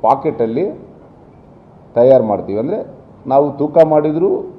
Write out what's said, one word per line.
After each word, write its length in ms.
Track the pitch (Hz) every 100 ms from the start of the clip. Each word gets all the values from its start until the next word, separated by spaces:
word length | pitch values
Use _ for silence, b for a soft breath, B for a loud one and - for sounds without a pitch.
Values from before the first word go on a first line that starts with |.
| 110
ಪಾಕೆಟಲ್ಲಿ 600 | 139 160 - 113 120 202 - - - - - - - - - - - - 117
ತಯಾರು 280 | 123 131 113
ಮಾಡ್ತೀವಿ. 260 | 98 87 101
ಅಂದರೆ 160 | 131 214 - - - - -
ನಾವು 120 | 135 147 139
ತೂಕ 240 | 147 165 160
ಮಾಡಿದ್ರು 380 | 151 151 156 185 - -